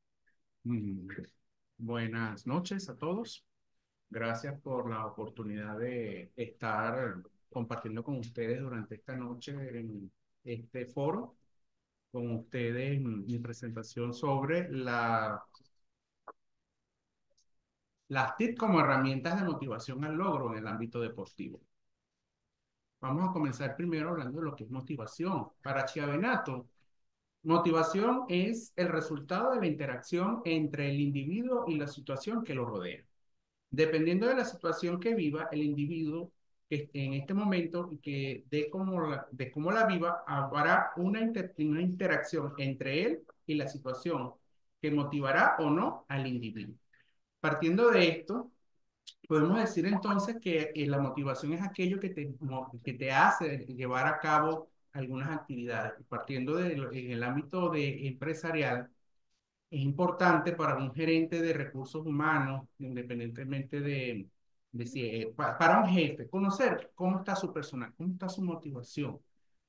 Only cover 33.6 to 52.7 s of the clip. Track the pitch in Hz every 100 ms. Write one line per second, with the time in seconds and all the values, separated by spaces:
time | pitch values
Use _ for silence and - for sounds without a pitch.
33.6 | _ 135 156 156 160 180 233 262 233 -
34.6 | 170 160 170 180 220 220 156 151 - 151
35.6 | 151 143 147 165 156 160 175 - _ _
36.6 | _ 147 143 143 135 139 - 196 208 185
37.6 | 165 175 175 151 147 139 135 131 - 143
38.6 | 151 190 190 185 156 139 - 127 131 151
39.6 | 160 220 220 180 170 170 - 143 135 147
40.6 | 156 165 - - 180 220 226 226 185 -
41.6 | 151 151 180 180 185 151 - 160 143 143
42.6 | 135 135 135 147 190 165 - - - 151
43.6 | 139 139 131 127 175 151 123 - _ _
44.6 | _ _ 151 147 139 147 135 143 233 -
45.6 | 151 156 254 - - 139 131 123 113 104
46.6 | 98 - _ _ _ _ _ _ 156 147
47.6 | 165 190 240 196 170 160 - 226 247 _
48.6 | _ _ _ _ - - - 156 160 220
49.6 | 220 175 175 202 208 196 214 226 185 160
50.6 | 156 156 143 139 135 131 135 131 147 170
51.6 | 190 - 180 190 196 170 139 131 139 131
52.6 | 127